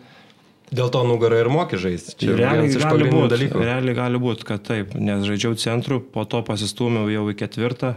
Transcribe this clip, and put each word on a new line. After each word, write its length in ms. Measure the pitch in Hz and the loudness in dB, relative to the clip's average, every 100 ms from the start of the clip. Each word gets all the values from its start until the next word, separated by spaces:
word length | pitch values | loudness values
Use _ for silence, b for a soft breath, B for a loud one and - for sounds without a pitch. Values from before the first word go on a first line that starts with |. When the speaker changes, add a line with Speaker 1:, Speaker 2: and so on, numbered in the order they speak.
| B B B B B _ - | B B B B B _ -8
Speaker 1:
Dėl 220 | 123 123 | -2 0
to 80 | 131 | 2
nugarą 380 | 123 117 113 113 | 2 4 4 4
ir 80 | 117 | 4
moki 280 | 151 175 95 | 2 0 -2
žaisti. 380 | 92 87 - | -2 -4 -8
Čia 200 | - - 95 | -4 0 2
Speaker 2:
Realiai 320 | 123 156 147 | 2 2 2
Speaker 1:
vienas 60 | 127 | 2
iš 60 | |
Speaker 2:
gali 100 | 151 | 2
Speaker 1:
pagrindinių 280 | 151 147 - | 4 4 4
Speaker 2:
būt, 100 | 131 | 4
Speaker 1:
dalykų. 280 | 120 139 95 | 2 0 0
Speaker 2:
realiai 340 | 117 127 127 120 | 0 0 -2 0
gali 220 | 123 123 | 0 0
būt, 220 | 123 107 | -2 -4
kad 180 | - 104 | -4 -6
taip, 320 | - 113 95 | -4 -4 -4
nes 280 | 104 104 101 | -4 -2 0
žaidžiau 320 | 101 104 120 113 | -2 -2 -2 -2
centru, 420 | 113 117 120 127 | -2 -2 -2 -4
po 240 | - 113 | -4 -6
to 180 | 107 117 | -4 -4
pasistūmiau 640 | 117 104 104 - 120 113 107 | -2 -4 -4 -2 -2 0 0
jau 140 | 107 | 0
į 120 | 104 104 | -2 -4
ketvirtą. 580 | 104 - 120 123 131 | -6 -4 -4 -2 -4